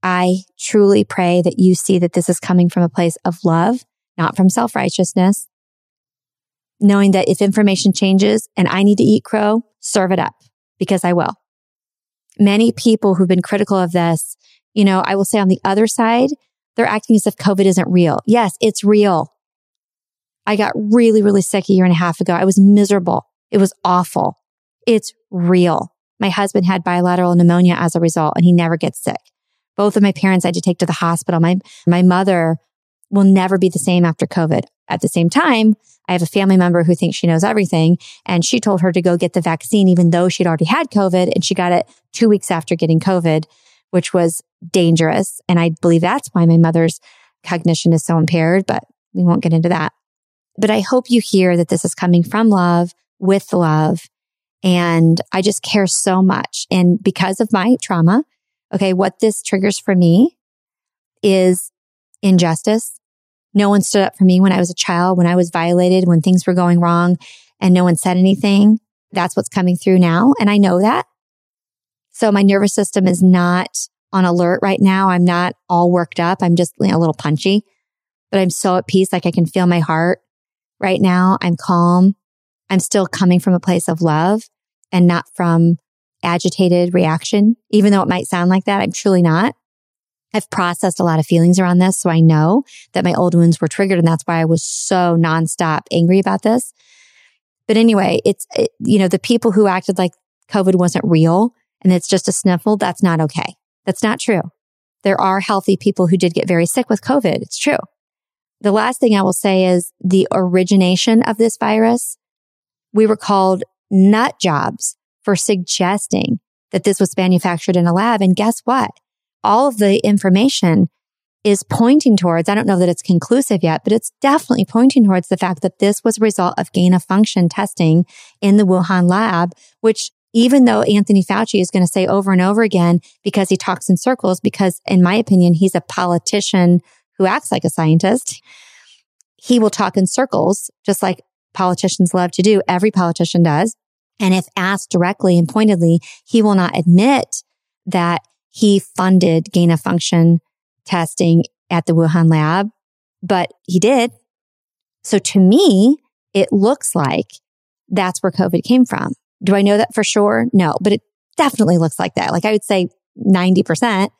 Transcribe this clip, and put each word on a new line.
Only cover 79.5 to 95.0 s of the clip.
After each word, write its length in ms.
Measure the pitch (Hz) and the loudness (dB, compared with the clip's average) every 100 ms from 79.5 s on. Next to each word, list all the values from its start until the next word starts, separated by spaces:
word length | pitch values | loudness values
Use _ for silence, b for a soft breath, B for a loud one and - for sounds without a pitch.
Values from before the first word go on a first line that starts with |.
| - 180 | 0 0
my 140 | 175 | 0
heart 400 | 151 160 170 185 _ _ _ _ _ _ | -2 -2 -2 -4 _ _ _ _ _ _
right 200 | 196 185 | -4 0
now. 380 | 190 180 185 190 | 0 2 0 0
I'm 140 | 175 170 | -2 -6
calm. 600 | - 175 175 180 185 196 _ _ _ _ _ | -2 0 2 4 2 0 _ _ _ _ _
I'm 100 | 190 | -4
still 260 | - 208 185 | -2 -2 -2
coming 320 | - 185 180 | -2 0 0
from 140 | 190 | 0
a 80 | 175 | -2
place 280 | 185 175 - | 0 -4 -4
of 120 | 160 | -4
love 420 | 170 151 170 214 - _ _ _ _ | -2 0 0 -2 -6 _ _ _ _
and 160 | 185 175 | 2 2
not 200 | 175 - | 0 -6
from 420 | - 175 165 170 170 _ _ _ _ | -6 -2 2 0 -2 _ _ _ _
agitated 720 | 170 175 180 - 185 175 175 | -6 -4 -4 -2 0 2 0
reaction, 640 | 180 165 160 - 208 208 233 _ | 0 0 -2 -2 0 0 0 _
even 220 | 208 208 | 0 2
though 100 | 202 | 2
it 60 | - | 0
might 200 | 180 - | -4 -4
sound 200 | 180 175 | -4 0
like 160 | 185 | 0
that. 160 | 185 202 | 0 -2
I'm 120 | 196 | -4
truly 300 | - 208 185 | -4 0 2
not. 320 | 170 160 220 - _ _ _ _ _ _ _ | 2 2 -2 -6 _ _ _ _ _ _ _
I've 160 | 214 - | -8 -6
processed 500 | - 175 175 190 - | -6 -4 -2 -4 -2
a 40 | |
lot 140 | 175 160 | -2 0
of 80 | 151 | 0
feelings 320 | 170 170 180 | 2 4 2
around 200 | 180 180 | 2 2
this. 200 | 185 185 | 2 0
So 100 | 180 | -2
I 120 | 165 | 2
know 440 | 160 156 160 226 269 B B | 4 4 2 0 -4 B B
that 100 | - | -4
my 80 | 180 | -2
old 220 | - 180 | -2 0
wounds 260 | 170 170 160 | 2 2 2
were 80 | 165 | -4
triggered. 300 | - 196 185 | -4 -2 0
And 100 | 165 | 0
that's 160 | 165 | 0
why 160 | - 165 | -4 -4
I 40 | |
was 180 | 160 160 | 0 -2
so 540 | - - - 190 | -4 -10 -4 0